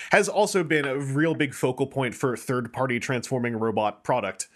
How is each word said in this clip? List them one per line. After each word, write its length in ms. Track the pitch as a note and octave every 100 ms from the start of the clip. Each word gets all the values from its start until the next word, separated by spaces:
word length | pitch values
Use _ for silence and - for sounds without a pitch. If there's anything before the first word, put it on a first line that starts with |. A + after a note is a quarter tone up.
| -
has 160 | F#3+ G3
also 340 | F#3+ G#3 G3
been 220 | D#3+ D#3 C#3
a 100 | C3+
real 360 | C#3 C3+ E3
big 180 | D#3 C#3+
focal 340 | - C3 B2+ C3+
point 280 | C3+ B2+
for 200 | - C3+ B2
third 360 | - B2+ A#2
party 260 | - C3 A#2+
transforming 580 | - B2 - C3 A#2+ A2+
robot 480 | A2+ G#2+ G#2 -
product. 440 | - B2 G2 - -